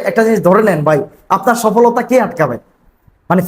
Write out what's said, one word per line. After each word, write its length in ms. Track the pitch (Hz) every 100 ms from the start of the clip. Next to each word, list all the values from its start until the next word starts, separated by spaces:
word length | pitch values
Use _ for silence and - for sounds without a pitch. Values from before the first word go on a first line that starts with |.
| -
একটা 140 | 208 226
জিনিস 140 | 220 170
ধরে 140 | 214 220
নেন 120 | 165 147
ভাই, 100 | 151 - - - 190
আপনার 200 | 254 233
সফলতা 380 | 233 208 240 233
কে 140 | 233 254 214
আটকাবে? 300 | - 147 117 - _ _ _ _ _ -
মানে 120 | 180